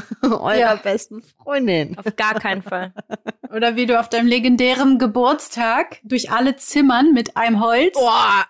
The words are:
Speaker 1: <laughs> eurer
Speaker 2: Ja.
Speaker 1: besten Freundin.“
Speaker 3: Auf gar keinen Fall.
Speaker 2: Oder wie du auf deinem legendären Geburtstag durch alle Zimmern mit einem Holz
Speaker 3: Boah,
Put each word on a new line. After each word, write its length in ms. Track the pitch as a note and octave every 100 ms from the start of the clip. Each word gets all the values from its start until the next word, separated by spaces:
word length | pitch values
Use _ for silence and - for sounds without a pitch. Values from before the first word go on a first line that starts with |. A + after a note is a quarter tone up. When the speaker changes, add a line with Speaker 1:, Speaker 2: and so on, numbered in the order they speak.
| -
Speaker 1:
<laughs> 120 | -
eurer 320 | C#4+ A3+ D#3 A3
Speaker 2:
Ja. 180 | A#3 G#3
Speaker 1:
besten 460 | G3+ G3+ - G#3+
Freundin.“ 760 | - _ - C#4+ B3 E3+ D3 F3+
Speaker 3:
Auf 180 | G#3+ -
gar 200 | G#3+ G#3+
keinen 220 | G#3 F#3+
Fall. 320 | F#3 F#3 F#3 F#3 - G#3+ - - -
Speaker 2:
Oder 220 | A3 A#3 A3+
wie 100 | A#3+
du 140 | A#3
auf 80 | A#3
deinem 180 | A#3 A#3+
legendären 720 | B3 B3 B3 B3+ B3+ C#4 B3+
Geburtstag 1000 | B3 A3+ B3 D4 - - A3+ A#3+ F#4 -
durch 280 | G#3+ B3+ -
alle 240 | A3+ C4 C4+
Zimmern 580 | - D4 C#4+ A#3+ D4
mit 220 | C4 - -
einem 240 | A#3 A3
Holz 320 | A3+ A#3 E4+
Speaker 3:
Boah, 520 | F4+ A#3+ A3 A3 G3+ F#3+